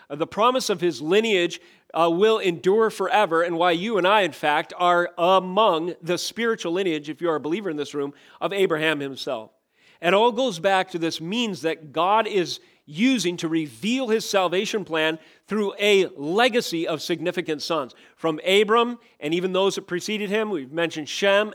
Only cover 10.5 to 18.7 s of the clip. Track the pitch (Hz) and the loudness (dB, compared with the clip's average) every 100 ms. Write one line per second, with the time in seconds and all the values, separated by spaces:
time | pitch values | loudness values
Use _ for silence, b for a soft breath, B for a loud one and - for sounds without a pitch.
10.5 | 165 190 190 185 170 160 - 165 226 233 | -2 0 0 0 -4 -4 -4 -6 -4 -4
11.5 | 165 160 160 156 135 180 214 214 196 156 | -4 -6 -6 -6 -2 2 2 2 0 -2
12.5 | - b b b 151 247 254 175 175 165 | -4 b b b 0 2 2 0 -2 -2
13.5 | 165 151 113 202 262 247 220 - 196 180 | -2 -4 -6 -2 -2 0 -2 0 0 2
14.5 | 180 214 220 156 160 156 160 b b - | 0 -2 -4 -4 0 0 -2 b b -6
15.5 | 208 202 - 208 196 170 - 143 196 247 | -4 -2 0 4 4 4 -2 -2 2 2
16.5 | 240 - 170 165 156 - 165 165 180 165 | 2 -2 -2 -2 -4 -4 -4 -4 -4 -4
17.5 | 151 - 160 123 - b b 165 156 180 | -4 -2 -2 -4 -10 b b -4 -2 2
18.5 | 196 208 | 2 4